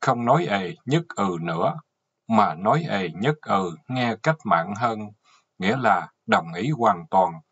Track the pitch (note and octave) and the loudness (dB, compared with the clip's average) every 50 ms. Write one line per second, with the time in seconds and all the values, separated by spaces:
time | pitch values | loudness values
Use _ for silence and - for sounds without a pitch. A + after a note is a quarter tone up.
0 | - C3+ B2 A#2+ A#2 A#2+ C#3+ E3+ F3 G#2+ G2+ G2 F#2 E2+ D#2+ - - B2 C#3+ E3 | 0 0 0 2 4 4 4 4 2 0 -2 -2 -2 -4 -10 -8 -4 0 0 0
1 | E3 - - - G3+ - - E3 E3 E3+ E3 E3+ F3+ - E3+ D#3 - _ _ _ | 0 -2 -4 -2 -2 -2 -2 -4 -4 -4 -2 -2 -2 -2 -2 -4 -12 _ _ _
2 | _ _ _ _ _ - A2+ G#2+ G2+ F2 D#2 E2 G2 A2 C3+ D#3+ E3+ G#2 G2+ G2 | _ _ _ _ _ 0 2 4 4 2 0 -2 0 2 2 2 0 -2 -2 -2
3 | F#2 E2+ D#2 F2+ A2 D3+ D3+ - - - G2+ G2 F#2 E2+ D#2+ - _ - B2+ B2+ | -4 -4 -4 -2 -2 -2 -2 -2 -2 -2 -2 0 -2 -4 -8 -10 _ -6 -4 -2
4 | B2 A#2 A2 A2 - D#3 D#3+ - - G#2+ E2+ E2+ E2+ F#2+ G2+ G#2+ B2 A#2 A2 G#2+ | -2 -2 -2 -2 0 0 0 0 0 0 0 0 0 -2 -6 -4 -2 -2 -2 -4
5 | G#2+ G#2 - _ _ _ _ _ _ _ _ - F#2 G2+ B2 C3 A#2+ G#2+ G2 - | -8 -12 -14 _ _ _ _ _ _ _ _ -4 -2 0 0 2 2 2 2 2
6 | - - _ _ _ - G#2+ F2+ E2 E2 E2 - G#2+ D3 D#3 A#2 A#2 G#2+ G2 E2+ | 0 -6 _ _ _ 0 0 0 0 -2 -6 -4 -2 -2 0 2 2 2 2 0
7 | E2 - - F#2+ F#2 E2+ E2 D#2+ - _ | -2 0 2 2 2 2 -2 -8 -18 _